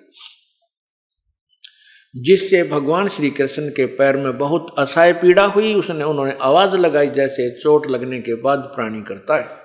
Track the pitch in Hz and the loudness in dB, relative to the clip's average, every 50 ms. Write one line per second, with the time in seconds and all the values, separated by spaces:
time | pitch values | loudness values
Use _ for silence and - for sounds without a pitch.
0 | _ _ _ - - - - _ _ _ _ _ 679 _ _ _ _ _ _ _ | _ _ _ -20 -20 -20 -20 _ _ _ _ _ _ _ _ _ _ _ _ _
1 | _ _ _ _ _ _ _ _ _ _ _ _ _ - _ _ _ _ _ _ | _ _ _ _ _ _ _ _ _ _ _ _ _ -20 _ _ _ _ _ _
2 | _ _ _ 127 123 151 196 185 190 - 196 180 170 151 151 147 139 139 160 180 | _ _ _ -8 2 2 2 2 4 2 2 2 2 0 -2 -4 -2 0 0 0
3 | 202 196 - - 147 139 139 - 139 135 - - 151 147 143 - 131 123 - - | 0 -2 -2 -2 -4 -4 -2 -2 -4 -4 -4 -6 -8 -6 -2 -2 -2 -2 0 0
4 | 135 139 135 139 139 131 123 117 143 143 160 170 165 - - - 170 160 - 165 | 0 2 2 0 -2 -4 -4 -4 -2 -2 -2 -2 -4 -4 -4 -4 -2 0 2 4
5 | 170 175 175 - 180 180 180 196 196 202 196 202 220 220 214 202 - - 170 156 | 4 4 4 4 4 6 6 6 4 4 2 0 0 2 0 0 -2 -2 -4 -4
6 | 143 156 151 143 139 135 139 - 135 135 143 170 196 190 190 185 175 165 147 147 | -4 -2 -2 -2 -2 -4 -4 -2 0 2 4 4 4 4 2 2 2 2 2 2
7 | 147 135 120 135 139 135 - - 123 123 120 - - 151 151 151 147 139 131 123 | 0 2 0 0 -2 -2 -2 -4 -4 -6 -6 -4 0 2 2 2 2 0 -4 -4
8 | 127 127 131 123 107 113 117 113 127 135 139 139 127 - - - 117 110 110 107 | -4 -6 -8 -8 -6 -6 -8 -4 -2 -2 -2 -2 -4 -10 -8 -8 -8 -6 -8 -10
9 | 101 104 101 98 - - 151 147 - - - - - | -10 -12 -14 -14 -4 -2 -2 -2 -2 -6 -14 -20 -20